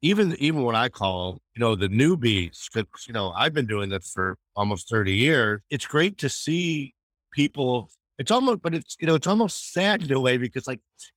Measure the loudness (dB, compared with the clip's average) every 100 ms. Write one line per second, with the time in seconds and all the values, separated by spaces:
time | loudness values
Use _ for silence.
0 | 0 2 2 0 -2 0 0 0 0 0
1 | -2 -2 -4 -8 _ -2 0 2 0 2
2 | 4 4 2 0 -2 -8 -8 -6 -6 -10
3 | -8 -4 -4 0 0 0 -2 -2 -2 -6
4 | -6 -4 -4 -4 _ -4 -2 -2 -2 0
5 | 2 2 4 4 2 -2 -4 -8 -2 0
6 | 0 0 -6 -6 -4 -2 0 -4 -6 _
7 | _ _ _ 0 0 0 0 0 -4 _
8 | _ -10 0 2 4 0 -2 -4 -8 -6
9 | 2 2 4 2 2 -2 -6 0 2 2
10 | 0 2 4 2 0 -6 -8 -10 _ _
11 | -20